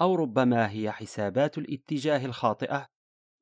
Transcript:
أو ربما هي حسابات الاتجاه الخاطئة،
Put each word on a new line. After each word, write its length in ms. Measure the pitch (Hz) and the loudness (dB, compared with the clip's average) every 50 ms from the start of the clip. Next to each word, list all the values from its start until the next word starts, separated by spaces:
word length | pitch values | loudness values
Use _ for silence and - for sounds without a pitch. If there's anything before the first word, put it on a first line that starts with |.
أو 140 | 170 185 185 | 2 2 2
ربما 560 | 165 160 226 208 135 127 123 120 117 113 104 | 2 0 0 2 4 4 4 4 4 2 0
هي 220 | 104 110 107 107 | -2 -4 -4 -4
حسابات 680 | 104 - 113 - - 110 104 101 90 127 143 151 - 160 | -6 -6 -10 -10 -6 -4 -2 0 2 2 2 0 0 -4
الاتجاه 680 | 147 - - 127 _ - 156 139 131 151 147 135 127 | -8 -6 -8 -8 _ -4 -4 -2 0 0 0 0 0
الخاطئة، 600 | 131 120 - - - 123 - - - 131 139 139 - _ _ _ _ _ _ _ _ _ - | -4 -4 0 0 0 0 0 -2 -4 -4 -4 -6 -8 _ _ _ _ _ _ _ _ _ -10